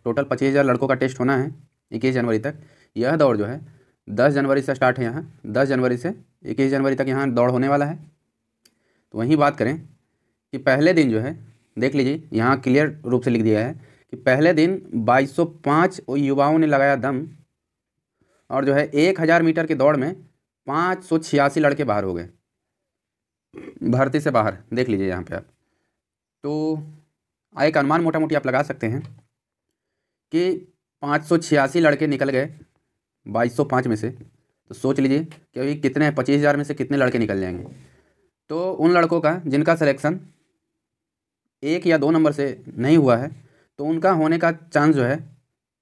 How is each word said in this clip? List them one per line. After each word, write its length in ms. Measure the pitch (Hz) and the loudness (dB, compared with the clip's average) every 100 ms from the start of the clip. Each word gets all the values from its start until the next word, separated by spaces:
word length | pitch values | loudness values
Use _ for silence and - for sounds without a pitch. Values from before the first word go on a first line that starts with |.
टोटल 200 | 120 117 | -4 -2
पच्चीस 240 | 139 135 135 | -2 0 0
हज़ार 160 | 139 | 2
लड़कों 240 | 135 123 135 | 2 2 0
का 60 | |
टेस्ट 260 | 131 131 131 | 0 -2 -2
होना 160 | 127 131 | 0 0
है 180 | 147 - _ _ - | -2 -8 _ _ -12
इक्कीस 220 | 113 131 | -4 -2
जनवरी 240 | 127 120 110 | 0 0 -2
तक। 200 | 135 151 - _ _ 107 | -4 -10 -18 _ _ -4
यह 200 | 123 160 | -2 2
दौड़ 200 | 139 107 | 2 2
जो 80 | |
है, 160 | 101 147 - - _ _ - | -2 -8 -14 -20 _ _ -8
दस 240 | 104 139 | 0 2
जनवरी 300 | 139 139 135 | 2 0 0
से 120 | 131 | 0
स्टार्ट 240 | 131 127 127 | 0 0 0
है 60 | |
यहाँ, 360 | 117 143 160 - - | -4 -6 -12 -16 -4
दस 200 | 113 135 | 0 0
जनवरी 280 | 131 127 123 | 2 0 -2
से 160 | 156 233 - _ | -6 -10 -16 _
इक्कीस 260 | - - 135 | -8 -2 0
जनवरी 240 | 135 135 | 0 0
तक 140 | 131 135 | 0 -2
यहाँ 220 | 135 139 | -2 0
दौड़ 200 | 120 123 | 0 2
होने 180 | 127 135 | 2 0
वाला 160 | 143 | 0
है। 120 | 143 156 | -2 -6
तो 1200 | - _ _ _ _ _ _ _ _ _ _ 107 | -14 _ _ _ _ _ _ _ _ _ _ -6
वहीं 180 | 117 156 | 0 2
बात 200 | 147 - | 2 0
करें 200 | 117 160 - _ _ _ _ _ _ | -2 -4 -10 _ _ _ _ _ _
कि 60 | 139 | -4
पहले 320 | 139 131 165 | 0 2 2
दिन 180 | 165 135 | 2 2
जो 100 | 110 | 0
है, 120 | 127 165 - _ _ - | -4 -10 -18 _ _ -4
देख 180 | 131 | -2
लीजिए, 340 | 135 131 160 - | 0 -2 -4 -4
यहाँ 280 | 110 123 131 | -2 0 0
क्लियर 400 | 131 135 151 151 120 | 2 2 2 -4 -2
रूप 160 | 123 | -2
से 80 | 123 | 0
लिख 120 | 113 | 0
दिया 240 | 110 107 120 | 2 0 -2
है 60 | 160 - _ - | -8 -18 _ -20
कि 40 | - | -4
पहले 340 | 131 131 160 | 0 4 4
दिन 260 | 156 165 190 - 120 | 4 2 0 -6 -4
बाईस 380 | 113 127 135 - | 2 2 2 -2
सौ 80 | 170 - | -4 -2
पाँच 360 | 143 156 185 - - | 0 2 0 -2 -6
युवाओं 480 | 139 139 139 143 160 | -2 0 2 2 2
ने 80 | 156 | 2
लगाया 300 | 139 139 135 | 2 2 0
दम 280 | 131 131 165 - _ _ _ _ _ _ _ _ _ _ - | -2 -6 -8 -16 _ _ _ _ _ _ _ _ _ _ -8
और 140 | 135 | -2
जो 100 | 139 | 2
है, 120 | 139 151 | 2 2
एक 340 | 143 175 190 | 2 2 2
हज़ार 220 | 160 170 | 2 4
मीटर 240 | 160 160 160 | 4 0 -2
की 80 | 139 | 2
दौड़ 200 | 143 147 | 2 2
में 180 | 135 - - _ _ _ - | -2 -6 -16 _ _ _ -6
पाँच 380 | 147 180 180 | -4 -2 -4
सौ 140 | - 160 | -2 -2
छियासी 400 | 160 143 139 156 | 0 0 0 2
लड़के 240 | 147 139 131 | 0 0 -2
बाहर 180 | 104 | -2
हो 100 | 95 | -2
गए, 140 | 87 87 _ _ _ _ _ _ _ _ _ _ _ _ - - - | -6 -10 _ _ _ _ _ _ _ _ _ _ _ _ -20 -18 -8
भर्ती 360 | - 123 135 147 | -2 0 0 -2
से 100 | 147 | 0
बाहर। 320 | 120 107 92 - | 0 0 -4 -6
देख 140 | 117 127 | -4 -2
लीजिए 200 | 98 95 | -2 -2
यहाँ 140 | 90 | -6
पे 120 | 85 | -8
आप। 120 | 90 - _ _ _ _ _ _ _ _ _ | -12 -14 _ _ _ _ _ _ _ _ _
तो 380 | 143 151 156 156 - - _ _ _ _ _ | -8 -4 -4 -4 -8 -20 _ _ _ _ _
एक 220 | - 151 160 | -2 0 2
अनुमान 220 | 139 165 | 2 2
मोटा 180 | 165 160 | 0 0
मोटी 160 | 156 | 0
आप 120 | 147 135 | -2 0
लगा 160 | 127 | -2
सकते 240 | 147 - 110 | -2 -4 -4
हैं 140 | 113 - - _ _ _ _ _ _ _ _ _ _ _ | -4 -8 -18 _ _ _ _ _ _ _ _ _ _ _
कि 180 | 160 180 - - _ _ - | -2 0 -4 -8 _ _ -10
पाँच 200 | 143 151 | -2 -2
सौ 160 | 151 165 | 2 0
छियासी 420 | 160 147 135 175 | 2 2 2 4
लड़के 260 | 156 143 156 | 4 4 0
निकल 240 | 135 139 | 0 0
गए 200 | 131 147 - - _ _ _ _ _ - | -2 -2 -8 -20 _ _ _ _ _ -6
बाईस 300 | 110 120 123 | -2 -2 -2
सौ 80 | |
पाँच 220 | 139 127 120 | -2 0 0
में 80 | 107 | -4
से। 140 | 120 | -6
तो 640 | - - _ _ _ - | -10 -20 _ _ _ -20
सोच 260 | - 131 139 | -6 -4 0
लीजिए 240 | 135 143 | 0 0
कि 360 | 160 - _ 123 | -4 -14 _ -8
अभी 140 | 131 147 | -6 -2
कितने, 340 | 135 147 151 | -2 0 0
पच्चीस 280 | 147 131 143 | 0 0 2
हज़ार 180 | 147 147 | 2 0
में 80 | |
से 100 | 147 | -2
कितने 220 | 147 123 139 | -6 -4 0
लड़के 220 | 127 120 | 0 0
निकल 220 | 107 98 | -2 -2
जाएंगे। 240 | 92 90 - - - _ _ _ _ _ - | -4 -8 -12 -18 -20 _ _ _ _ _ -10
तो 200 | 160 185 | -6 -6
उन 200 | 180 160 | 0 2
लड़कों 280 | 175 170 170 | 4 2 2
का 160 | 156 180 | 0 -2
जिनका 380 | 165 143 156 165 | -2 0 2 2
सिलेक्शन 440 | 147 135 147 160 - _ _ _ _ _ _ _ _ _ _ _ _ - | 2 0 -2 -4 -10 _ _ _ _ _ _ _ _ _ _ _ _ -10
एक 240 | 139 175 170 | -4 -2 2
या 120 | 160 | 2
दो 120 | 143 | 4
नंबर 220 | 160 156 | 4 2
से 300 | 143 139 - - | 0 -4 -6 -12
नहीं 280 | - 131 160 | -4 4 6
हुआ 200 | 131 117 | 6 4
है, 140 | 139 - - _ _ - | 0 -12 -20 _ _ -8
तो 60 | |
उनका 280 | 147 165 185 | -4 0 2
होने 260 | 170 156 165 | 2 2 2
का 140 | 170 | 0
चांस 420 | 165 - 151 151 | -2 -2 2 4
जो 100 | 143 | 4
है, 160 | 120 151 - _ _ _ _ _ | 2 -2 -8 _ _ _ _ _